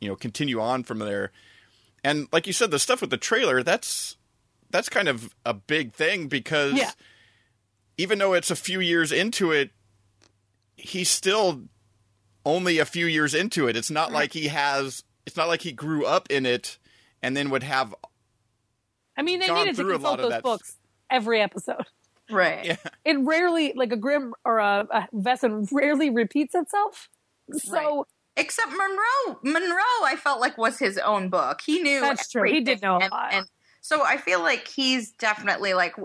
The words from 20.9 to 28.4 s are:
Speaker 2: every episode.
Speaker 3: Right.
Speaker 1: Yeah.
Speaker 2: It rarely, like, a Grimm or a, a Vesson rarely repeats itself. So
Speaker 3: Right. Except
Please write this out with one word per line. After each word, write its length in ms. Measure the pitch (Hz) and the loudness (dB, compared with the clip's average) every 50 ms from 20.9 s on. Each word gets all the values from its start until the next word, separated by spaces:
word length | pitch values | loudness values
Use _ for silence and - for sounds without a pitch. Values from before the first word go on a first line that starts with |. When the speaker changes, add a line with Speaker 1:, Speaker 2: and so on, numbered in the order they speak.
| _ _ _ - | _ _ _ -2
Speaker 2:
every 280 | 254 254 208 226 233 220 | -2 0 0 2 2 2
episode. 460 | 208 196 - 214 - - - - - - _ _ _ _ _ _ _ - | 2 0 -2 -6 -8 -6 -6 -6 -8 -10 _ _ _ _ _ _ _ -2
Speaker 3:
Right. 340 | 220 190 180 156 156 - - | 2 2 2 2 2 -2 -4
Speaker 1:
Yeah. 100 | 170 160 - - - - - - | -4 -4 -4 -8 -14 -14 -2 0
Speaker 2:
It 140 | 302 311 277 | 0 2 2
rarely, 540 | 254 302 320 330 359 349 339 330 302 269 - | 2 2 2 2 2 2 2 2 0 0 0
like, 160 | 254 254 214 | -2 -2 -2
a 40 | 240 | -2
Grimm 360 | 220 202 277 294 294 269 233 226 - - | -2 0 0 0 0 -2 -4 -10 -4 -2
or 140 | 247 226 | 0 2
a, 300 | 220 208 202 202 202 208 - | 2 4 4 2 2 0 0
a 180 | - 220 190 - - | -2 -2 -2 -2 -4
Vesson 540 | 208 190 247 254 247 - 233 214 214 208 185 | -2 0 0 2 2 2 0 0 0 -2 0
rarely 380 | 269 285 277 294 302 269 320 285 | 0 2 4 4 4 4 2 2
repeats 460 | 226 240 233 - - 285 302 - - | 2 2 2 2 2 0 0 0 0
itself. 540 | 359 302 - - 403 415 415 - - - - _ _ _ _ _ _ _ - 285 302 | -2 -2 0 0 0 0 -2 -4 -10 -20 -20 _ _ _ _ _ _ _ -8 -8 -8
So 140 | - 294 359 330 302 302 294 | -6 -4 -2 0 0 0 0
Speaker 3:
Right. 80 | 285 - - _ _ _ _ - | -2 -2 -6 _ _ _ _ -4
Except 360 | - | -4